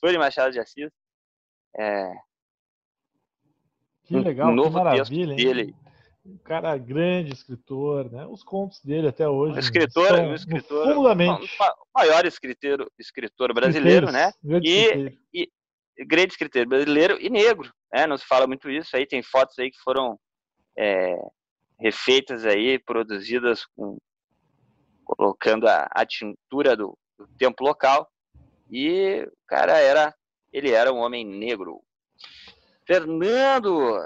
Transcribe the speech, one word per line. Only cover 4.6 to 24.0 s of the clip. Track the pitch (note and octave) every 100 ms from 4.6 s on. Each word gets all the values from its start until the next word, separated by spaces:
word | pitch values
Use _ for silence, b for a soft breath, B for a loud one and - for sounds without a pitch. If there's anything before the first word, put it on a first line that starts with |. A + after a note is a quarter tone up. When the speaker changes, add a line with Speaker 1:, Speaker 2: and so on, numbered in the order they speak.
| D#3
Speaker 1:
texto | E3
Speaker 2:
maravilha, | E3+ B2+ A#2 D#3 E3+
hein? | C3+
Speaker 1:
dele. | B2+ B2 G#2 - b b b _ F#3+
Speaker 2:
Um | F#3+
cara | - D#3+ E3 C#3+
grande, | A#2+ C#3+ F3 F3+ D3+
escritor, | C3 - A#2+ _ C3+ D3 C#3+ B2
né? | A#2+ D#3+
Os | G#3+
contos | - G3 G3 -
dele | C#3 D#3 D#3
até | B2+ D3+
Speaker 1:
Um |
Speaker 2:
hoje | C#3 D3+ D3
Speaker 1:
escritor, | C3 E3+ C#3+ E3
Speaker 2:
estão | F#3+ F3
Speaker 1:
um | D#3+
Speaker 2:
no |
Speaker 1:
escritor, | D#3 F3 D#3+ - D3 B3+
Speaker 2:
fundo | D4 C4
da |
mente. | F#3+ F3 F3 F#3+ -
Speaker 1:
ma-, | F#3+
ma-, | - _
maior | - E3 D#3+ F3+
escritor, | - C3 A#2 C#3+ C#3 - -
escritor | - - A2+ - B2+
brasileiro, | A#2 B2+ D#3 E3+ F#3 C3
Speaker 2:
Escriteiros, |
Speaker 1:
né? | C3 F3+ -
Speaker 2:
grande | D3 E3+ D#3+
Speaker 1:
E, | F#3+
Speaker 2:
escriteiro. | A3 E3 C3+ - _
Speaker 1:
e | F3 - _ _ _ _ -
grande | B2+ D#3+ F#3
escritor | - D3+ B2+ A#2+
brasileiro | C3+ D3 D3 F3+ -
e | D#3+
negro, | A3+ A3+ G3+ B2+ _ _
né? | A#2+ D#3
Não | C#3
se | -
fala | B2+ C3
muito | C3 C#3+
isso, | D3 E3 C3
aí | C#3
tem | C3
fotos | - C3 C3+ -
aí | B2+
que | -
foram, | - C3+ B2+ G#2 _ _ _ _ _ -
é, | G#2+ F#2+ F#2 F2 - _ _ _ _ _
refeitas | A2+ - - C3 C#3 A#2+
aí, | A2 G2+ B2 C3
produzidas | - A#2 A2 G2+ A2 B2 A#2+ A2 -
com, | - G#2 G#2+